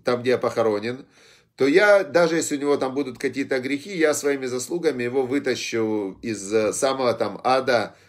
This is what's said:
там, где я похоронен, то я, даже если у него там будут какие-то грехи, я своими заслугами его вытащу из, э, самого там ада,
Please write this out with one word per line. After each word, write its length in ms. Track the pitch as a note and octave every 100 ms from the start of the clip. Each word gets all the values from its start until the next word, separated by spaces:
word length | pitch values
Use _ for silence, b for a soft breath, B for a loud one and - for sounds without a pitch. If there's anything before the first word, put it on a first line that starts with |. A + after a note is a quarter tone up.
там, 180 | - A#2+
где 80 | A#2+
я 80 | A#2+
похоронен, 640 | A#2 A#2 A2+ G#2 A2 B2+ - b b b b -
то 100 | C3+
я, 380 | D#3+ G#3 G3+
даже 320 | F#3+ E3 F3 E3
если 200 | C3+ C#3+
у 40 |
него 160 | C#3+ C#3+
там 180 | C3
будут 240 | C3 C3 A2+
какие-то 400 | C#3 C3 C3+ C3+
грехи, 360 | B2 C#3 G3+
я 200 | F#3+ D#3
своими 320 | D3 C#3+ C#3 C3
заслугами 560 | B2 B2 F3 E3 B2+
его 240 | A#2+ C3 B2+
вытащу 880 | C#3 C3+ A#2+ - A#2 A2 G#2+ G2 F#2
из, 320 | A#2+ G#2 F#2+
э, 180 | A2 G#2+
самого 400 | F2+ C3+ C3 B2
там 280 | A#2 G#2+ G2
ада, 540 | A#2+ C3 B2+ A#2+ G2+ b